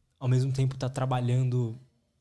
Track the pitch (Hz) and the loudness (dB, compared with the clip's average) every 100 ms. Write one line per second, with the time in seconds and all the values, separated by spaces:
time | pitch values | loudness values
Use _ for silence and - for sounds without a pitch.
0 | _ - 127 127 135 131 131 - 127 131 | _ -6 0 2 2 0 0 -2 -6 -2
1 | 131 127 120 123 127 123 117 113 - _ | -2 0 2 2 2 0 -2 -4 -16 _
2 | _ _ | _ _